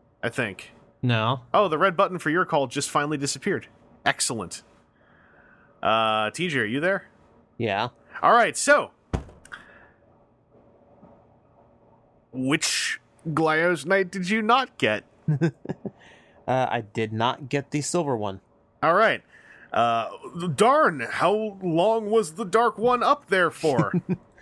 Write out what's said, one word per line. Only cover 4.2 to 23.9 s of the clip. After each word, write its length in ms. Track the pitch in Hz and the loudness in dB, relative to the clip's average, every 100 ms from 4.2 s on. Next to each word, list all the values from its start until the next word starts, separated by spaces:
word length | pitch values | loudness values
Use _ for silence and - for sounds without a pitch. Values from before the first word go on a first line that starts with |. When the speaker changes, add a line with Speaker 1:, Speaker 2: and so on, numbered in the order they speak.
| - 113 90 - _ _ _ _ _ _ _ _ _ _ _ _ | -4 -4 -8 -12 _ _ _ _ _ _ _ _ _ _ _ _
Speaker 1:
Uh, 480 | 101 110 110 107 107 | 0 2 2 0 -2
T 180 | - 180 | -4 -4
J, 100 | 135 | -2
are 60 | 107 | -2
you 140 | 135 | -2
there? 280 | 175 190 - _ _ _ _ - | -2 -4 -8 _ _ _ _ -8
Speaker 3:
Yeah. 320 | 113 98 127 _ _ - | -4 -2 -4 _ _ 0
Speaker 1:
All 100 | - | 4
right, 220 | 233 190 - | 4 4 0
so. 340 | 277 285 113 _ - - - - - - - - - _ _ _ _ _ _ _ _ _ _ _ - - _ _ _ _ _ _ _ _ _ _ _ | 2 2 0 _ -8 -8 -8 -20 -20 -20 -20 -20 -20 _ _ _ _ _ _ _ _ _ _ _ -20 -20 _ _ _ _ _ _ _ _ _ _ _
Which 680 | 131 131 156 - - - - _ _ 165 | -6 0 0 0 -2 -4 -8 _ _ -6
Glyos 600 | 147 160 156 175 160 143 | 0 2 2 2 0 0
Knight 240 | 196 185 | 0 0
did 180 | 196 180 | -4 -2
you 120 | 220 | 0
not 340 | 214 254 254 - | 2 2 2 -2
get? 260 | 110 104 - _ - | 0 0 -6 _ -4
Speaker 3:
<laughs> 260 | 147 160 - - - 202 _ - - _ _ - | 0 -2 -4 -12 -10 -12 _ -20 -20 _ _ -2
Uh, 200 | 127 127 | 0 0
I 100 | 117 | -4
did 320 | 107 117 110 | -6 -6 -4
not 380 | 110 120 - 131 | 0 -2 -2 -6
get 220 | 143 - | -6 -4
the 100 | 151 | -6
silver 340 | - 175 147 117 | -2 -2 -2 -2
one. 240 | 104 95 _ _ _ - | -4 -8 _ _ _ -2
Speaker 1:
All 120 | 156 | 2
right. 280 | 185 214 123 _ - - - - | 4 2 0 _ -20 -20 -20 -4
Uh, 380 | - 117 117 101 101 120 170 180 | 0 2 0 -4 -10 -14 -8 -6
darn, 460 | 135 226 302 254 143 | 2 4 6 4 0
how 580 | 113 - 170 214 214 196 | -6 0 2 2 -2 -6
long 460 | 185 160 208 226 208 | -2 2 2 2 2
was 260 | 226 165 160 | 0 0 -6
the 100 | 190 | 0
dark 320 | 226 233 196 | 2 2 2
one 240 | 240 247 | 0 2
up 240 | 202 - - | 2 0 0
there 220 | 190 165 | 2 2
for? 420 | - 156 127 - | 2 2 2 2